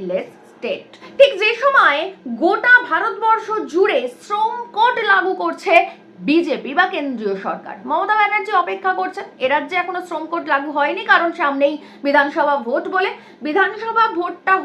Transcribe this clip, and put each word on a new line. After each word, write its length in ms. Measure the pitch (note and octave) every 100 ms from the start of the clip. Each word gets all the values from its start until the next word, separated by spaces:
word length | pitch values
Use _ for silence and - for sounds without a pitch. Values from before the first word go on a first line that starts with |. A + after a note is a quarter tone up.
| F#3
লেস 180 | F#3 - - -
স্টেট। 400 | - A3+ D#3 - - - -
ঠিক 140 | C#5 F#4+
যে 120 | G#4+ A#4
সময় 360 | C#5 C5 E4 C#4+ F#4+ - B3+ A3+
গোটা 320 | E4+ G#4 A#4+ A#4+ -
ভারতবর্ষ 580 | E4 A4 - A4 A4 - A4 C4+
জুড়ে 260 | D#4+ G4+ C#4+ A#3+ -
শ্রম 320 | - G#4 A4 A#4+ - G#4
কোড 200 | A#4+ A#4 G#4
লাগু 220 | G4 F4+ F4+
করছে 320 | E4+ - G4 E4+ - - - - F3+
বিজেপি 440 | E4 D#4 G#3+ A#3+
বা 120 | D#4+ F#4
কেন্দ্রীয় 420 | F4 C#4 A#3 G#3 F#3+ F#3+
সরকার, 300 | F#3 - G3+ B3
মমতা 300 | D#4+ G4 G#4+
ব্যানার্জি 340 | G#4 G#4 G4+ F#4+
অপেক্ষা 300 | F4+ F#4+ F#4+
করছেন। 320 | F#4 F#4 G4 - -
এ 40 | B3+
রাজ্যে 280 | D4 C#4+ F4+
এখনো 220 | F4+ F4+ F4+
শ্রম 160 | D#4+ D#4+
কোড 120 | E4+ D4+
লাগু 160 | C#4+ D4
হয়নি, 320 | D4 D4 F#4+ A4
কারণ 240 | F4+ E4+ E4
সামনেই 340 | C#4+ C#4 C#4+ D4 - -
বিধানসভা 520 | C#4 C#4+ C#4+ D#4+ C#4+ C#4 A#3
ভোট 160 | D#4 F4+ F#4
বলে, 140 | G#4 - - -
বিধানসভা 640 | D4+ E4 F#4+ G#4+ A4+ A4+ A4 E4
ভোটটা 360 | F4 F4 F#4+ F#4+